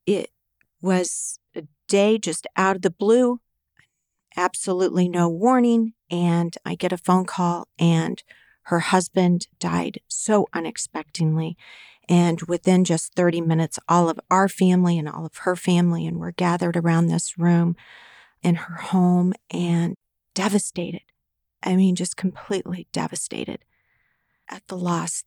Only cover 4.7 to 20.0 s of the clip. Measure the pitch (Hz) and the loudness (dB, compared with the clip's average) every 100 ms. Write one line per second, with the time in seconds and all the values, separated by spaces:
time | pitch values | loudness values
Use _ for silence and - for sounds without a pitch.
4.7 | 185 185 180 180 175 170 165 240 254 240 | 0 0 2 0 2 0 2 2 4 4
5.7 | 233 226 - - 175 175 170 170 - - | 2 0 -6 -8 -2 0 0 -2 -6 -10
6.7 | 170 180 180 - 185 185 - 175 175 - | -4 -4 -2 2 2 2 -2 -2 -2 -6
7.7 | - 170 165 165 - - - _ _ - | 0 2 2 0 -6 -12 -20 _ _ -4
8.7 | 170 - 185 180 185 180 175 - - 165 | -2 2 0 0 0 2 2 -4 -10 -4
9.7 | 170 - - - - - 208 - 165 160 | -4 -4 -8 -12 -8 0 0 0 -4 -8
10.7 | - - 156 - - 160 160 160 170 - | -8 -10 -12 -10 -4 0 0 -4 -8 -18
11.7 | - - _ - 175 175 165 165 175 185 | -20 -20 _ 0 2 2 0 -4 -2 2
12.7 | 185 175 160 - - 175 165 165 160 160 | 4 4 0 -2 0 0 2 0 0 0
13.7 | - - 175 165 - - 185 196 - 185 | -4 0 2 2 0 0 2 2 2 2
14.7 | 180 175 170 151 - 160 - 180 175 185 | 4 2 0 -4 -8 -12 -6 -4 -2 0
15.7 | 175 175 165 160 170 165 170 180 175 175 | 2 2 0 -4 -6 -8 -4 -2 0 0
16.7 | 170 165 165 165 165 - 175 170 170 170 | 0 2 2 2 0 -4 0 2 4 2
17.7 | 170 - - - - _ _ 175 170 - | -2 -8 -20 -20 -20 _ _ -2 0 -4
18.7 | 165 - 185 180 180 180 - - 175 175 | -12 -2 2 4 4 2 -2 -8 -4 0
19.7 | 170 170 190 | 0 0 -6